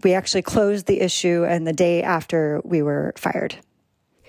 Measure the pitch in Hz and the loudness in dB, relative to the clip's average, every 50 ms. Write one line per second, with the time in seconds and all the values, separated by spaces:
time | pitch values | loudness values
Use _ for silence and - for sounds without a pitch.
0 | - 190 185 190 185 - - 190 180 - - 226 214 202 208 202 180 - 196 - | 2 4 4 2 2 0 -2 -2 -2 0 2 2 2 2 2 0 0 0 0 2
1 | 185 180 - - - 180 170 170 170 165 175 170 160 160 160 151 180 170 - 170 | 2 0 0 0 0 2 2 2 2 0 0 0 0 -2 0 2 2 2 2 0
2 | 165 - 175 160 156 - 175 165 156 151 151 147 - - 180 160 147 147 143 147 | -2 -2 -2 -4 -2 -2 -2 0 0 0 -2 -4 -2 -2 0 0 0 0 0 -2
3 | 147 - - - - - - - - - - - - _ _ _ _ _ _ _ | -2 -4 -6 -6 -6 -6 -4 -4 -6 -6 -8 -12 -18 _ _ _ _ _ _ _
4 | _ _ _ _ _ | _ _ _ _ _